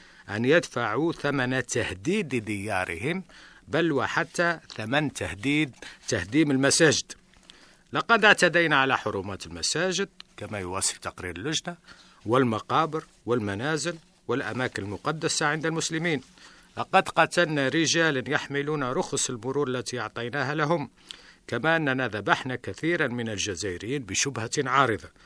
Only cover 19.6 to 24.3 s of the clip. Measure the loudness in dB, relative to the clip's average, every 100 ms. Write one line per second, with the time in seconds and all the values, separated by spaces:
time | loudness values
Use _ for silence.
19.6 | -2 -2 -4 -6 -6 -6 -6 -4 -2 0
20.6 | 2 0 -2 -12 -20 -20 -20 -20 -6 -2
21.6 | 2 2 2 0 -2 -2 0 0 0 -6
22.6 | -8 -4 -2 0 0 -2 -4 -4 -4 -4
23.6 | -4 -6 -6 -6 -4 -2 -2